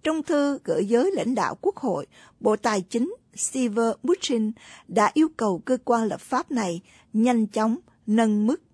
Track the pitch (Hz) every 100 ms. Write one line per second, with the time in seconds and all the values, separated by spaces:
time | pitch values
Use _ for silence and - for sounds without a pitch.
0 | 311 311 294 294 285 277 - 165 196 233
1 | 359 392 226 247 151 - 370 - 254 147
2 | - - - _ 208 214 233 208 180 233
3 | 302 466 _ - - 269 240 208 233 -
4 | 247 - - 240 220 226 - - - 185
5 | 208 302 311 - 214 175 - 254 - 233
6 | 220 - - 254 - 262 190 170 _ -
7 | _ 214 240 240 214 226 220 254 _ _
8 | - 214 220 208 214 320 _